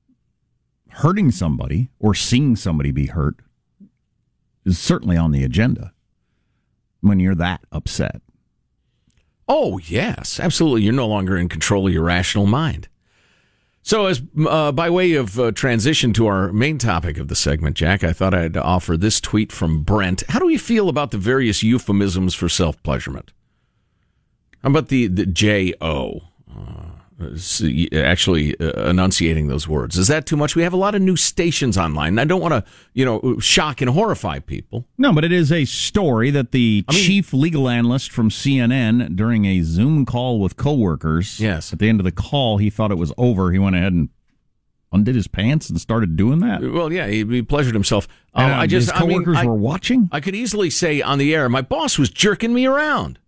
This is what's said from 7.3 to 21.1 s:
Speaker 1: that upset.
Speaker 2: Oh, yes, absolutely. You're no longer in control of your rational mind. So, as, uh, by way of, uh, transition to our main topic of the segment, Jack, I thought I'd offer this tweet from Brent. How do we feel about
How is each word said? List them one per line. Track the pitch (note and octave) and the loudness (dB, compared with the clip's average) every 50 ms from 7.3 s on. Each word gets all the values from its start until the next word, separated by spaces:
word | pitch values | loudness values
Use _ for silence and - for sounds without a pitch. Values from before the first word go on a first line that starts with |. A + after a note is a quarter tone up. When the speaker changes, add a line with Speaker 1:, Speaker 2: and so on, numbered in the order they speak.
| F#2+ | 2
Speaker 1:
that | D#2+ E2+ F2 F2+ - _ - | 0 -2 -2 -4 -6 _ -12
upset. | - D3+ - - - - - G1+ - - - _ _ _ _ _ _ _ _ _ _ _ _ _ _ _ _ _ _ _ _ _ _ _ _ - | -10 -8 -8 -6 -4 -4 -4 -4 -6 -10 -18 _ _ _ _ _ _ _ _ _ _ _ _ _ _ _ _ _ _ _ _ _ _ _ _ 0
Speaker 2:
Oh, | C4+ D#4 C4 D#3+ F2+ F#2+ | 0 2 2 0 -2 -6
yes, | D#2+ D#2+ F2 A2+ F3 A#3+ - - - - - - | -6 -4 -4 -2 -2 -2 -4 -6 -8 -10 -6 -4
absolutely. | - F3 - - E3 D#3 B2+ A2+ G#2 | -2 0 0 2 2 2 2 4 2
You're | G#2 A#2+ | 2 2
no | C3+ B2 A2 | 2 0 0
longer | G#2+ G2+ F#2+ F#2 G2 F2 | -2 -2 0 0 0 0
in | F2 F2 | -2 -2
control | - E2 - - G2+ G2+ F#2+ G2 | -4 -4 -2 0 0 2 2 2
of | E2+ | 2
your | D#2 D#2+ | 2 2
rational | E2+ F2 F2 F2+ - - A2 G2+ | 0 0 0 0 0 0 2 2
mind. | G2+ G#2+ C#3 D#3+ D3+ E2+ D2+ - - _ _ _ _ _ _ _ _ _ _ _ _ _ _ _ _ _ _ - | 2 2 2 0 -2 -4 -6 -10 -16 _ _ _ _ _ _ _ _ _ _ _ _ _ _ _ _ _ _ -4
So, | - A3+ A3 G3+ | -2 0 2 2
as, | F#3+ F3+ A#2+ C3+ - - D3 D#3 - | 0 0 -2 -4 -6 -2 -2 0 2
uh, | - D#3+ D3+ D3 | 2 2 0 0
by | C#3 C3+ E3+ F3 | 0 0 0 0
way | E3+ F#3 F#3 F3+ E3 | 2 2 2 2 2
of, | C#3+ B2+ G2 F#2 B2 | 0 0 -2 -2 -2
uh, | B2 A2+ | 0 0
transition | G2+ - - C3+ A#2+ A2+ G2 C#3 D#3+ - - A#2+ G2+ | 0 0 0 0 0 2 2 2 0 2 2 0 2
to | G#2+ A2+ G#2+ | 2 2 2
our | G2 F#2+ F#2+ F#2 F#2 | 2 2 0 0 0
main | G#2+ B2+ D3+ D#3 C#3 | 0 0 0 0 -2
topic | A#2+ A2+ F2+ E2 D#2 E2+ D2 - | 0 0 0 0 -2 -4 -4 -6
of | C#2+ D2 | -6 -6
the | - | -4
segment, | - - - D2 D#2+ D#2+ C#2+ - | -2 0 0 0 0 0 -2 -2
Jack, | - D#2 E2 G2 G2 - | 0 0 0 0 0 0
I | D#2+ F2+ | -2 -2
thought | - F#2 F#2+ F#2+ | 0 0 0 0
I'd | F2+ E2 E2 E2 | 0 0 -2 -2
offer | F2+ - D#2 F2+ F#2 - - E2+ | -2 -2 0 0 0 0 -2 -2
this | D#2+ F#2+ A2 - - | 0 0 0 0 -2
tweet | - - - G#2+ A2 - | -2 -2 -2 -2 -2 -2
from | - - - E2 D#2+ D#2 D2+ | -4 -4 -2 0 0 0 0
Brent. | - G2+ G#2+ G2 F2+ F#2 F#2 - - | 0 0 0 0 0 -2 -4 -4 -2
How | D3 B3 | -2 0
do | F#4 | 2
we | F4 D#4+ B3 | 2 0 0
feel | - - A#3 A3 G3+ F3+ | 0 0 0 0 2 0
about | C3+ D3 D3 - | 0 -2 -2 -4